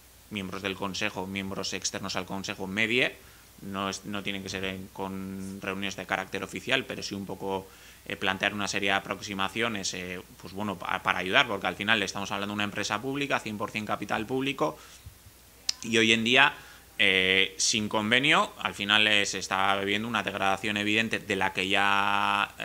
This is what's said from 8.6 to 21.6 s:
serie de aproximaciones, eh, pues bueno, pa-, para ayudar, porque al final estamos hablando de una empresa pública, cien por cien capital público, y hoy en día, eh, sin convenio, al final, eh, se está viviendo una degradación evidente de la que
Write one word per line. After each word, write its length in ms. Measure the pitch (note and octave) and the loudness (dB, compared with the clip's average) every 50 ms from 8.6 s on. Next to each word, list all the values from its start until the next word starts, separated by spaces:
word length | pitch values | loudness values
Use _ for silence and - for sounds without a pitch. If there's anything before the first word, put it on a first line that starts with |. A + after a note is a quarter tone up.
| G2 | -4
serie 220 | F#2+ - G2 G2 G2 | -2 -2 0 2 2
de 60 | G2 | 2
aproximaciones, 1000 | G2 - - G2+ F2+ F#2 G#2 G2+ F#2+ G2 F#2+ - A2+ A#2 A#2 A2 G2 F#2 - - | 2 0 -2 -8 -8 -6 -8 -4 -2 -2 -2 0 -2 -2 -2 -2 -4 -4 -4 -6
eh, 260 | F#2 F2+ F2+ F2+ F2+ - - - - | -6 -8 -8 -8 -10 -12 -14 -20 -16
pues 100 | - E2+ | -16 -12
bueno, 280 | F#2+ G2 G#2 G#2 F#2 - | -8 -6 -4 -4 -4 -4
pa-, 240 | - - F2 F#2 - | -2 -2 -2 0 0
para 160 | G2+ F#2 F#2 | 0 0 0
ayudar, 280 | F2+ F#2 G#2 C#3 C#3 | 0 2 4 4 4
porque 200 | A#2+ G2+ F#2+ - | 2 -2 -2 -2
al 80 | F#2 F2 | -4 -4
final 260 | G2+ G2+ A2 A2+ G#2 | -2 0 0 2 2
estamos 300 | G2 F#2 - G2+ G2 - | 2 -2 -2 -6 -6 -4
hablando 220 | G#2 G2 G2+ G#2 G#2 | -4 -4 -4 -4 -2
de 20 | |
una 80 | G#2 G#2 | -2 -2
empresa 360 | G#2 G#2 A2 G2+ - G#2+ G#2 | -2 -2 -4 -2 -2 -2 -2
pública, 400 | A#2+ C3+ C#3 C#3+ C#3+ C3+ C3 A#2 | -2 -4 -4 -4 -2 0 -2 -2
cien 200 | - A2 G#2+ G2+ | -2 -4 -6 -6
por 100 | G#2+ G2+ | -6 -6
cien 160 | - G#2+ G#2+ | -4 -6 -4
capital 400 | G#2+ G#2 - G#2+ G2+ A2+ A2 A2 | -4 -4 -4 -2 -2 -2 -2 -2
público, 540 | G#2+ B2+ C3 C3+ C#3 C3+ C#3 D3+ D#3 - - - - - - - - - - - - - - - - - - - - - - - | -2 -2 -2 -2 -2 -2 0 -2 -2 -2 -6 -16 -20 -20 -18 -18 -18 -20 -18 -20 -20 -20 -20 -20 -20 -20 -8 -8 -8 -8 -6 -4
y 120 | A#2+ A2+ A2+ | 2 4 4
hoy 120 | A2+ A2+ | 6 6
en 120 | A2+ A2+ A2 | 6 4 6
día, 300 | A#2 B2+ C3+ C#3 D3 - - - - - - - - - | 6 8 8 8 6 4 -4 -16 -18 -20 -20 -20 -20 0
eh, 560 | - G#2 G2 F#2+ F#2+ F#2 F#2+ F#2+ F#2+ G2 - - - | 4 4 6 6 6 6 6 6 6 4 4 0 -2
sin 280 | - - - A2 G#2 | 0 0 2 0 0
convenio, 640 | G2 A2 A2 G#2 G#2+ B2 B2+ C#3 D3+ D#3+ F#3+ G#3 - - | 0 0 0 2 4 4 4 6 4 4 4 2 0 -6
al 160 | - - G2+ F2+ | -6 -6 -4 -2
final, 320 | - G2+ G2+ G#2 G#2+ G#2+ | -2 2 4 6 6 6
eh, 220 | G#2+ G#2 G2+ G2 | 6 6 6 4
se 100 | - - | 2 -2
está 380 | F#2 F2+ - G2 F#2+ G2 G2 G2 | -4 -2 0 2 2 4 4 4
viviendo 320 | G2 G2 G2+ G#2 G#2+ A2+ | 2 2 0 0 0 -2
una 160 | A#2+ A#2 G#2 F#2+ | 0 -2 0 -2
degradación 540 | G2 G2 G2 G2 G2 F#2+ - - G#2+ G#2 | 0 -2 2 2 2 2 2 0 -2 0
evidente 420 | G2+ G2+ G#2 G#2+ A2 A2+ A2 A2+ F#2+ | 0 2 2 4 2 2 2 -2 -4
de 160 | E2+ G#2 G2+ | -2 -2 0
la 180 | F#2+ F#2 F#2+ - | 2 2 0 2
que 160 | G2+ | 0